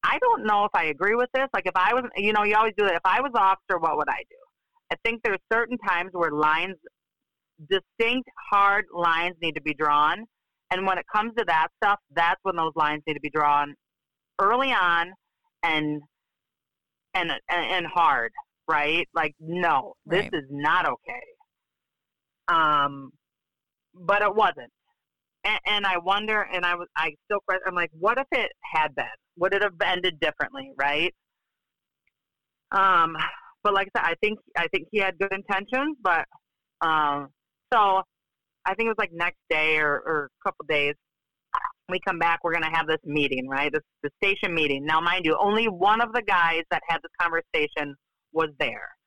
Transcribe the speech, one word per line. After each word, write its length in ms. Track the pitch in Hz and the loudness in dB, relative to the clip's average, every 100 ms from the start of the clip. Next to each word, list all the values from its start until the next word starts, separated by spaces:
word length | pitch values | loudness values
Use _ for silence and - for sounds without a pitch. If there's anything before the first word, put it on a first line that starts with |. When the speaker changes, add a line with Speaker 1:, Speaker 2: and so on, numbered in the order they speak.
Speaker 1:
"I 140 | 175 269 | 0 2
don't 240 | 494 440 214 | 2 2 2
know 180 | 208 | 2
if 60 | 202 | 2
I 100 | 190 | 0
agree 300 | 160 143 190 233 | -2 0 0 2
with 140 | 247 | 0
this." 140 | 262 269 | 0 -2
Like, 140 | 208 190 | -2 -2
if 100 | 185 | 2
I 180 | 190 | 2
was, 100 | 240 247 - | 2 -2 -2
you 160 | 202 | 0
know, 120 | 214 | 2
you 100 | 208 214 | 4 4
always 180 | 220 214 | 2 2
do 80 | |
that. 100 | 202 | 0
If 60 | 170 | 2
I 160 | 185 208 | 2 2
was 120 | 277 | 0
the 80 | 233 | 2
officer, 380 | 190 190 _ 180 | 2 2 _ -2
what 180 | 160 151 | 0 0
would 120 | 143 | -2
I 140 | 110 - | -4 -8
do? 60 | - - _ _ _ _ | -20 -20 _ _ _ _
I 40 | 165 | -4
think 180 | 226 233 | -4 -2
there's 160 | 226 190 _ | -2 -4 _
certain 260 | 226 226 240 | 0 0 -4
times 320 | 202 175 185 | -2 -2 -2
where 180 | 180 165 | -2 0
lines, 460 | 147 151 160 180 180 - _ _ _ _ _ _ _ 151 | 2 2 2 -2 -8 -18 _ _ _ _ _ _ _ -2
distinct, 580 | 190 - _ 226 247 247 - - | -2 -2 _ -2 -2 -6 -16 -2
hard 320 | 202 202 202 202 | 2 4 2 -2
lines 400 | 175 175 165 175 170 | -2 0 0 -2 -4
need 120 | 165 151 | -6 -4
to 40 | |
be 120 | 151 | -6
drawn. 500 | 143 151 147 151 185 226 _ _ _ _ | -2 2 4 2 0 -8 _ _ _ _
And 160 | 185 190 | -4 -2
when 120 | 185 | -2
it 80 | - | -2
comes 200 | 214 220 226 | -2 -2 -2
to 60 | 190 | 0
that 220 | 160 165 _ | 0 0 _
stuff, 160 | 208 202 _ | 0 0 _
that's 240 | 143 170 190 | 0 0 0
when 100 | 190 175 | -2 -2
those 160 | 160 156 | -2 0
lines 260 | 151 151 147 | 0 0 -4
need 80 | |
to 60 | 147 | -6
be 100 | 143 | -4
drawn 440 | 151 147 147 143 143 _ _ _ _ _ - | 0 2 2 0 -8 _ _ _ _ _ 0
early 320 | 202 240 269 | 2 2 2
on 400 | 226 180 170 175 190 _ _ _ _ | 2 4 2 0 -8 _ _ _ _
and, 380 | 170 156 151 151 147 _ _ _ _ _ _ _ _ _ _ | -2 0 0 -4 -8 _ _ _ _ _ _ _ _ _ _
and, 160 | 190 170 | -6 -4
and, 100 | 139 - 175 143 | -6 -4 -4 -2
and 140 | 185 170 | -4 -2
hard, 440 | 175 165 135 113 - - _ - | 2 2 2 -2 -8 -20 _ -4
right? 400 | 156 147 160 - | -2 0 -2 -2
Like, 200 | 170 156 - | -2 -4 -6
"No, 540 | 160 175 175 143 - - - | -8 -2 2 2 -2 -16 -2
this 160 | 175 | -2
Speaker 2:
Right. 100 | - | 0
Speaker 1:
is 100 | 165 135 | -6 -8
not 360 | 143 147 175 160 | -4 0 2 0
okay." 360 | 123 - 247 - _ _ _ _ _ _ _ _ _ _ _ - | -4 -10 -16 -16 _ _ _ _ _ _ _ _ _ _ _ 0
Um, 640 | 165 156 147 143 139 135 _ _ _ _ _ _ _ _ | 2 4 4 2 -2 -16 _ _ _ _ _ _ _ _
but 280 | 180 175 202 | -12 -2 0
it 120 | 208 | 2
wasn't. 360 | 208 202 156 123 _ _ _ _ _ _ _ | 2 0 0 -16 _ _ _ _ _ _ _
And, 140 | 196 208 - | -4 -4 -2
and 200 | 208 202 | -2 0
I 120 | 180 | -2
wonder, 440 | 175 202 214 214 | 0 -2 0 -2
and 220 | 202 - | -2 -2
I 100 | 175 175 | -2 -4
was, 120 | 175 - | -6 -4
I 160 | 165 147 | -4 -6
still 160 | _ 202 | _ -6
question, 220 | - 185 185 | -2 -2 -2
I'm 80 | |
like, 160 | 180 170 160 | -4 -4 -2
"What 200 | 190 240 | 0 0
if 80 | 277 | -2
it 200 | 269 208 - - | -2 -4 -8 -6
had 220 | 156 151 | -2 -2
been? 120 | 135 120 110 _ - | -4 -10 -10 _ -4
Would 160 | 185 | -2
it 80 | 196 | 2
have 100 | 202 170 | 0 0
ended 380 | 185 180 180 156 | -2 0 -2 -2
differently?" 500 | 156 - 139 139 135 131 | -4 -2 -8 -8 -16 -4
Right? 380 | 139 147 175 - _ _ _ _ _ _ _ _ _ _ _ _ _ _ _ | -2 0 -2 -4 _ _ _ _ _ _ _ _ _ _ _ _ _ _ _
Um, 440 | 196 190 180 165 160 - - - _ | 2 4 4 2 0 -8 -8 -20 _
but 120 | - | 0
like 140 | 196 392 | 0 0
I 40 | 220 | -2
said, 100 | 170 | -2
I 40 | 170 | -2
think, 160 | 214 214 _ - | -4 -4 _ -4
I 120 | 170 | -2
think 200 | 190 - | -4 -4
he 80 | 214 | -2
had 200 | 190 170 | -2 -2
good 140 | 196 | -4
intentions, 640 | 196 196 196 202 254 294 285 | -4 -4 -4 -2 -4 -4 -2
but, 220 | 202 165 - - _ _ _ _ | 0 0 -2 -12 _ _ _ _
um, 480 | 165 156 147 143 143 _ _ _ _ | 0 2 2 0 -6 _ _ _ _
so 300 | 240 202 190 185 _ _ _ _ _ | 4 4 2 -2 _ _ _ _ _
I 100 | - | -6
think 120 | 190 226 | -2 -2
it 40 | |
was, 60 | 208 | -2
like, 140 | 202 | -4
next 260 | 165 175 - _ | -4 -6 -6 _
day 280 | 156 156 156 | 0 2 2
or, 140 | 151 143 - | 2 0 -2
or 240 | 156 139 _ | -4 -4 _
a 40 | 202 | -8
couple 180 | - 147 | -8 -2
days, 260 | 151 143 147 _ _ _ _ _ - - - - | 0 0 -4 _ _ _ _ _ -6 -6 -12 -8
we 120 | 185 - | -6 -4
come 120 | 170 | 0
back, 220 | 165 165 | 0 0
we're 100 | 170 | -2
gonna 220 | 165 160 165 | -2 0 -2
have 100 | 156 | -2
this 120 | 156 | -4
meeting, 440 | 170 147 143 131 131 | -2 -2 -2 -2 -4
right? 240 | 135 147 | -4 -2
This, 100 | 147 - _ | -4 -8 _
the 80 | 147 _ | -12 _
station 320 | 196 202 202 | -2 0 -2
meeting. 300 | 165 151 139 | -2 -2 -2
Now, 160 | 147 156 | 0 0
mind 240 | 170 185 | 0 0
you, 120 | 165 160 | 0 2
only 260 | 202 214 226 | 2 2 0
one 340 | 180 190 220 | 2 2 4
of 120 | 233 | 2
the 100 | 226 | -2
guys 400 | 208 185 170 165 165 | 0 2 4 2 -2
that 120 | 165 - | -4 -2
had 100 | 165 | -4
this 80 | 165 _ | -4 _
conversation 720 | 170 165 - 165 151 - 147 143 _ _ _ | -2 -2 -2 -2 -2 -4 -8 -10 _ _ _
was 180 | 156 160 139 | -2 -2 -2
there. 300 | 143 107 - - | -6 -6 -14 -18